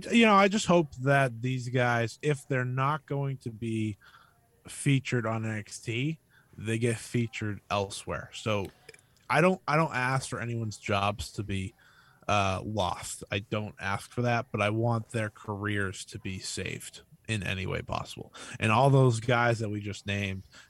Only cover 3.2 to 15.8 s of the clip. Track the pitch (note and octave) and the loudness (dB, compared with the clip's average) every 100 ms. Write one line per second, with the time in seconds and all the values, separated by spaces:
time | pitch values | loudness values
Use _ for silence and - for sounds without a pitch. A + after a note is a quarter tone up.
3.2 | C#3 C3 B2 G#2+ A#2 A2 A2 G#2 - - | -4 -4 -8 -6 -4 -2 -2 -4 -14 -20
4.2 | - _ _ _ - - C#3+ C#3 - B2 | -20 _ _ _ -18 -2 2 2 2 -2
5.2 | A2 A2+ A2 G#2+ G2+ - - A2+ C#3+ D#3+ | 0 -2 -2 -4 -8 -12 -6 -4 -4 -6
6.2 | _ _ _ - G2+ A2+ A#2 A2 - B2 | _ _ _ -10 -4 0 0 0 -2 -2
7.2 | A#2 - G#2+ G2 - G2+ G2 - - E2 | -2 -2 -6 -6 -4 -2 -2 -6 -6 -8
8.2 | - - A2+ G#2 F#2 - - - _ _ | -8 -8 -2 -2 -2 -12 -20 -20 _ _
9.2 | _ C3+ F3 F#3 - D3+ D#3+ A#2+ B2+ C3+ | _ 4 4 2 0 2 2 0 0 0
10.2 | - G#2 A#2 A#2 A2 G2+ - G2+ G2+ G#2 | -2 -6 -4 -4 -4 -6 -2 2 2 -2
11.2 | - - G2 G2 F#2+ - _ _ _ _ | -8 -8 -4 -4 -6 -10 _ _ _ _
12.2 | - G#2 G2 F#2+ G#2 G#2+ F2 - - - | 0 2 2 -2 -4 0 0 -2 -8 -12
13.2 | - G#2 G#2 A2 G#2 - G2 G2+ - - | -6 -6 -4 -6 -6 -8 -6 -4 -6 -4
14.2 | A#2+ A#2+ A2+ G#2+ G#2 A2 A#2 A2+ A2 A#2 | 0 0 -2 -2 0 2 0 0 -2 -4
15.2 | G#2+ - - G2+ G#2 G#2 | -4 -8 -8 -6 -2 -2